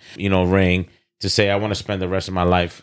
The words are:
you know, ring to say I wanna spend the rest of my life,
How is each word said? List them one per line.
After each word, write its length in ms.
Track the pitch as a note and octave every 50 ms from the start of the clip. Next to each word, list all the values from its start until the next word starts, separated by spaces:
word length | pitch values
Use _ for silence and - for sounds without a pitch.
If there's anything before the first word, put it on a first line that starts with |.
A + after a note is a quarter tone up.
| - - -
you 120 | - F#2+ G2
know, 160 | F#2+ F#2 F2+
ring 420 | F2+ F#2+ G2 F#2 F2+ F2+ F#2 F2 - _ _ _ _ _ _
to 80 | - F#2+
say 220 | - A2+ G2+ G2
I 60 | G2+
wanna 180 | G2+ G#2+ G#2 G2+
spend 260 | - - - G2+ F#2
the 80 | F2+ F2+
rest 200 | F#2+ F#2+ - F#2+
of 60 | F#2
my 80 | F2+ F2
life, 380 | F2+ F2+ F2+ F2 E2+ - -